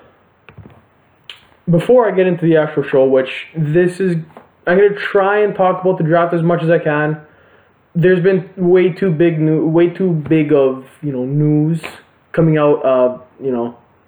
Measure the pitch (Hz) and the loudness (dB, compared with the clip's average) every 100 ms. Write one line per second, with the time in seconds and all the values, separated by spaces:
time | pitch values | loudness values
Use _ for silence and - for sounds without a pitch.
0 | _ _ _ _ _ - - - _ _ | _ _ _ _ _ -20 -20 -20 _ _
1 | _ _ - - _ _ - 165 - 254 | _ _ -20 -20 _ _ -2 0 2 2
2 | 220 185 185 170 165 160 151 147 139 135 | 2 0 0 0 2 2 0 -4 -2 2
3 | 131 131 131 - - 160 147 160 180 - | 2 2 -2 -8 -12 -6 -2 0 0 -2
4 | 190 165 160 - - _ - 185 202 202 | -4 -4 -8 -18 -20 _ -2 2 2 0
5 | - 202 190 208 208 196 185 180 185 180 | -2 0 2 2 0 0 0 0 -2 -2
6 | 156 170 170 170 165 170 160 165 165 147 | 0 0 0 0 0 0 0 0 0 -2
7 | 151 156 - _ _ _ _ _ _ 170 | -2 -4 -10 _ _ _ _ _ _ 0
8 | 175 185 180 190 - - 175 185 185 170 | 2 2 2 0 -2 -4 2 2 2 0
9 | 196 156 170 160 156 156 160 160 175 175 | -2 0 0 0 0 0 0 2 0 0
10 | 190 160 139 160 147 147 135 131 127 _ | -2 -2 0 0 2 2 2 -2 -12 _
11 | 151 127 127 147 151 151 151 165 - - | -8 -6 -4 -2 0 0 0 -4 -8 -18
12 | - _ _ - 160 156 147 143 135 127 | -20 _ _ 0 2 2 2 0 0 2
13 | 123 123 - - 135 123 120 120 _ _ | 0 -2 -16 -12 -6 -4 -6 -10 _ _